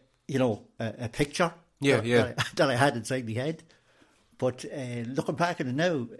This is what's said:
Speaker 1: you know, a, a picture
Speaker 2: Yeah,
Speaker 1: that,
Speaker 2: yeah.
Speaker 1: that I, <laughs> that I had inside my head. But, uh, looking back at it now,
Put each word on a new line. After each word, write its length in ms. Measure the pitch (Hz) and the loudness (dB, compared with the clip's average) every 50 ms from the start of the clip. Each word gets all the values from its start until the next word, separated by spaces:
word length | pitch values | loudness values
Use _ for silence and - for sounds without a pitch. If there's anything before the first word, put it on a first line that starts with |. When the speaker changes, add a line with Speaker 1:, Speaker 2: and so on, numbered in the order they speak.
| _ _ _ _ _ - | _ _ _ _ _ -2
Speaker 1:
you 100 | 135 127 | 0 2
know, 280 | 131 120 104 107 - - _ - | 2 2 0 -2 -6 -12 _ -6
a, 160 | 117 110 - - | -6 -6 -6 -6
a 80 | 120 123 | -10 -4
picture 440 | - - 147 143 - - 175 165 - - _ _ _ - | -2 -2 -2 0 0 0 0 0 -2 -6 _ _ _ 0
Speaker 2:
Yeah, 160 | 139 139 131 | 2 4 4
Speaker 1:
that, 100 | 113 107 | 4 4
Speaker 2:
yeah. 160 | 120 120 117 | 4 4 4
Speaker 1:
that 160 | 110 120 - - | 4 4 0 -4
I, 40 | - - | -6 -2
<laughs> 40 | - | 0
that 140 | - 160 135 | 2 2 4
I 60 | 120 | 4
had 200 | 120 139 147 120 | 4 4 4 2
inside 300 | 117 107 - 131 131 120 | 0 -4 -4 -4 -4 -4
my 60 | 110 | -4
head. 300 | 110 123 135 156 165 165 - _ _ _ _ _ _ _ _ _ _ _ _ _ _ - | -6 -4 -4 -4 -6 -8 -12 _ _ _ _ _ _ _ _ _ _ _ _ _ _ -2
But, 260 | 127 127 123 - - | -2 -2 -2 -4 -8
uh, 360 | - - 147 127 123 120 120 113 120 | -10 -10 -8 -8 -6 -6 -6 -6 -4
looking 260 | 135 160 151 - 156 | -4 -4 -4 -2 -2
back 260 | 117 170 175 165 - | 0 0 0 0 -2
at 40 | 151 | -4
it 80 | 127 123 | -2 0
now, 340 | 147 170 180 165 131 117 - - | 0 2 2 2 0 -4 -6 -10